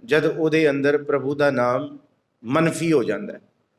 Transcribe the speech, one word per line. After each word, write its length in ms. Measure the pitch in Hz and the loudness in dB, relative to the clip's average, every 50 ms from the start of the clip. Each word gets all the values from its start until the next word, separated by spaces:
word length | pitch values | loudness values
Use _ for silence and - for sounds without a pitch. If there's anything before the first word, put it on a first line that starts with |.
| - | -4
ਜਦ 220 | 117 147 156 147 | 0 0 2 2
ਉਹਦੇ 440 | 160 135 - 160 160 151 160 160 143 | 0 0 0 0 2 2 4 4 2
ਅੰਦਰ 280 | 139 143 135 143 143 147 | 2 2 2 2 2 0
ਪ੍ਰਭੂ 360 | 147 147 143 139 127 135 147 | 0 -2 -2 -2 -2 -2 -2
ਦਾ 160 | 143 143 143 | 0 0 0
ਨਾਮ 480 | 131 123 123 123 123 135 147 143 147 - _ _ _ _ _ _ _ _ - | 2 2 0 0 0 -2 -4 -8 -14 -18 _ _ _ _ _ _ _ _ -6
ਮਨਫੀ 480 | 113 135 160 165 165 - - 160 165 | -2 0 2 2 0 0 -2 -2 0
ਹੋ 100 | 156 131 | 2 2
ਜਾਂਦਾ 300 | 107 104 101 101 104 - | 0 0 -4 -6 -8 -12
ਹੈ, 80 | - - _ _ _ _ _ _ _ | -14 -16 _ _ _ _ _ _ _